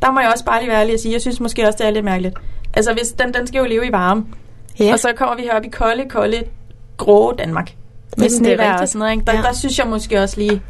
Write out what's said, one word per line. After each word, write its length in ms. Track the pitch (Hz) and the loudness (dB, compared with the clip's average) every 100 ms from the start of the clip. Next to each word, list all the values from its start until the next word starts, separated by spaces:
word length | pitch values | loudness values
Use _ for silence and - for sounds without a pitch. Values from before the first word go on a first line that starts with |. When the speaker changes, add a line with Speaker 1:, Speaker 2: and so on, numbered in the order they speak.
Speaker 1:
der 100 | 254 | 0
må 80 | 269 | 2
jeg 100 | 233 | 2
også 120 | 233 - | 0 0
bare 140 | 226 | -2
lige 80 | 247 | 2
være 80 | 220 | 2
ærlig 120 | 214 | 2
og 60 | 220 | 0
sige, 140 | 226 | 0
jeg 80 | 240 | -2
synes 180 | 254 240 | -2 -4
måske 280 | 233 233 214 | -4 2 2
også, 100 | 208 | 2
det 100 | 220 | 0
er 40 | |
lidt 140 | 214 208 | 0 0
mærkeligt. 300 | 185 185 185 - - - | -2 -2 -6 -6 -6 -2
Altså 200 | - 220 | 0 2
hvis 140 | 226 240 | 0 -2
den, 260 | - 247 | -2 -2
den 140 | 247 247 | -2 -2
skal 120 | 262 | -2
jo 60 | 247 | 0
leve 220 | 226 247 | 0 0
i 40 | |
varme, 340 | 208 180 214 220 - - - - - | 0 2 0 -2 -10 -16 -18 -8 0
Speaker 2:
Ja. 140 | 208 | 2
Speaker 1:
og 60 | 226 | 4
så 100 | 247 233 | 2 0
kommer 180 | 262 240 | -2 -2
vi 60 | |
herop 220 | 240 220 | 0 -2
i 60 | 233 | -2
kolde, 400 | - 226 233 269 | -2 0 0 -2
kolde, 340 | - 208 233 233 - - - - - | -2 0 -2 -6 -12 -18 -20 -16 -2
grå 340 | - 208 233 247 | 4 6 4 0
Danmark. 340 | 165 165 165 - - - - - | -4 -4 -6 -12 -20 -20 -8 0
Med 0 | |
Speaker 2:
Jamen, 120 | 233 | 2
det 60 | 240 | 4
er 20 | |
Speaker 1:
snevejr 300 | 233 220 214 | 4 4 4
og 60 | |
Speaker 2:
rigtigt. 160 | 180 185 | 2 0
Speaker 1:
sådan 80 | 214 | -2
noget, 120 | 220 | -2
ikke? 140 | 220 226 | 0 2
Der, 80 | 220 | 2
Speaker 2:
Ja. 60 | |
Speaker 1:
der 120 | 240 | 2
synes 260 | 247 277 - | 0 -2 -2
jeg 80 | 226 | 0
måske 340 | 220 - 208 | -2 0 0
også 160 | 196 208 | 0 0
lige 220 | 208 202 | 0 0